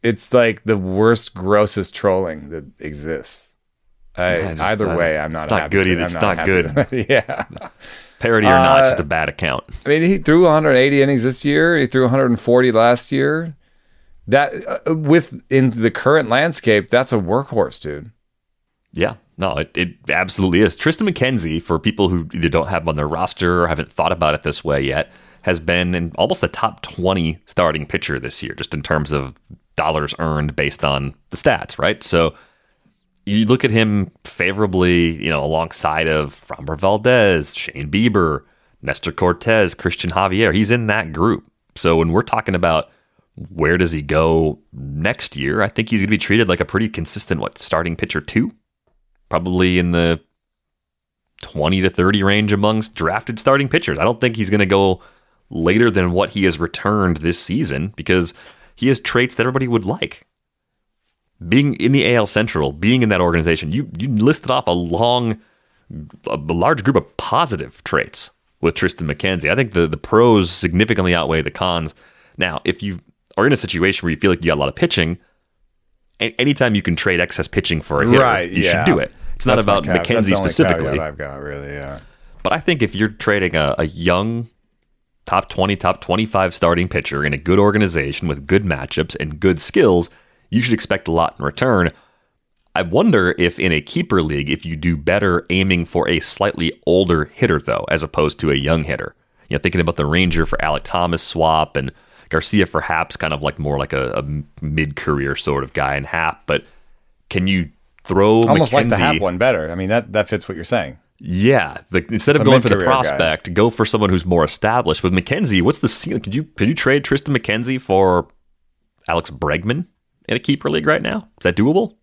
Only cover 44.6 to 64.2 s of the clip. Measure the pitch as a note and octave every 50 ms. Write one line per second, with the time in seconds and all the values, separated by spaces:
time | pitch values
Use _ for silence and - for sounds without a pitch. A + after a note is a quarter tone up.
44.6 | _ _ - C2+ C2+ C#2 C#2 D2 D#2+ G2+ B2+ - - - - C#2 C2+ C2+ D#2+ G#2
45.6 | G2+ G#2 - - A2+ A2 A#2 G#2 F#2+ G2+ A2 F2+ - - G2 A2+ A#2 F#2 F2+ F2
46.6 | F2 - - G2 A2+ A2 A2 - E2 - - G#2 - - F#2 D2 G1+ - _ -
47.6 | - - - D#2 E2+ E2+ E2 - - - - D#2 D2 - - A2 B2+ - - _
48.6 | _ _ _ _ _ _ _ _ _ _ _ _ _ _ - E2+ F2 F#2 F2+ F#2
49.6 | F#2 F#2 F2+ F2+ F2 F2 E2+ E2+ E2+ E2+ E2+ D#2+ _ _ _ _ _ _ _ _
50.6 | _ _ _ _ _ _ _ _ _ _ _ _ _ _ _ _ - - - D2+
51.6 | D2 D#2+ F#2+ F#2+ F#2 F#2 - - F2+ F#2+ G#2 G#2 F#2+ G2 G2+ G#2 G#2+ G2+ G#2 G2
52.6 | G2+ G#2+ A2 A2 G#2+ - - - E2 D#2+ F#2 A2 - - A#2 A2 - C3+ C3+ C#3
53.6 | C#3 B2+ - C3 - - E2 D2 E2 A2 A#2+ - - B2 A2+ A2 G#2+ F#2 G2+ G#2
54.6 | G2+ F#2 G2 G2 G2 F#2+ F#2 - - - _ _ _ _ _ _ _ _ - E2
55.6 | E2 F2 F#2+ A2 A#2+ A#2 F#2 F#2+ F2+ F2+ F2 F#2 G2+ - - G#2 F#2+ F2+ E2 D2+
56.6 | E2+ E2 - - - G2 G#2+ G#2 G2 F2+ E2+ D2+ D2+ E2+ E2+ - - - F2 C3
57.6 | D#3+ E2 C#2 C2+ D#2 G2+ A2 - D#2 - F#2 F#2 F2 E2 - - - - - _
58.6 | - - _ - A2+ C3 C3+ C3 - - - A#2+ B2 B2+ - - A2+ B2+ B2+ C3+
59.6 | C3 B2 A#2 A2+ G2 F#2+ - - - - - - _ _ _ _ _ _ _ _
60.6 | _ _ _ _ _ _ _ _ _ _ _ _ _ _ _ _ - E2 F#2+ C3
61.6 | C#3+ D3 B2 - E2 A#2+ C3+ C#3 F#2+ F#2+ B2 A#2+ G#2+ G2+ - G#2 A2 A#2 - E2
62.6 | D2 C2+ C#2+ D#2 F2 G#2+ B2 B2+ A#2+ G#2+ G2+ F2+ F2+ F2 E2+ E2+ D#2+ E2+ E2 D#2+
63.6 | - D2+ E2+ C3 D3 - - E2 G#2+ D#3 A#2+ G#2